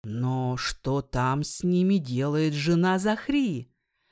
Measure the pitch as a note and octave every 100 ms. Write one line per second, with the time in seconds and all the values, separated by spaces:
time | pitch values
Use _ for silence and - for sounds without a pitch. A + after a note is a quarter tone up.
0 | G#2+ A2 B2+ C3 B2+ B2+ - - - C#3
1 | - B2+ B2+ C#3 D3+ - F3+ F3+ F#3 G3
2 | C3 B2 C#3 D3+ D#3 D3 D3+ E3+ F#3 F#3+
3 | G#3 A3 - C#4+ B3+ C3+ B2 _ _ _
4 | _